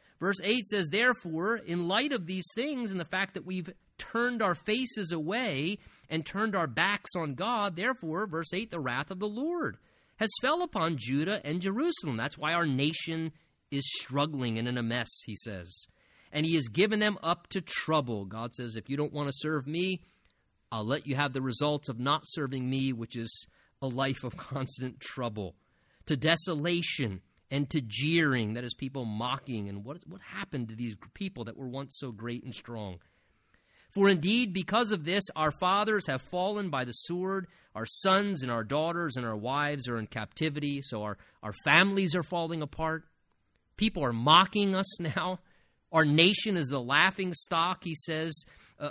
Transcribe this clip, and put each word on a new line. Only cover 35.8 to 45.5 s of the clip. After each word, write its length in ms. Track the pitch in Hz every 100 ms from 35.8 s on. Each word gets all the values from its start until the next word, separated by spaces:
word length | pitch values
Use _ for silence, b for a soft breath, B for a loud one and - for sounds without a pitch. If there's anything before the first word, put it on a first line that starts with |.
| 214 208 -
have 160 | 131
fallen 480 | - 180 190 208 190
by 140 | 151
the 80 | 123
sword. 560 | - - 175 190 190 175 b b
Our 120 | - 113
sons 580 | - 196 190 202 190
and 80 | 127
our 100 | 117
daughters 540 | 110 147 160 170 165 127
and 100 | 120
our 100 | 107
wives 520 | 113 143 147 147 123
are 100 | 117
in 80 | 107
captivity." 760 | 113 107 - 156 143 143 139
So 200 | 135 110
our, 160 | 104 98 b b
our 120 | 107 -
families 500 | 151 156 196 196 185
are 80 | 175
falling 400 | 151 175 165 165
apart. 400 | 147 - 160 160 - _ _ _ _ _ _ -
People 280 | 214 170
are 80 | 131
mocking 640 | 117 131 165 190 208 202 190
us 240 | 196 -
<laughs> 0 |
now. 400 | 165 - 175 185 b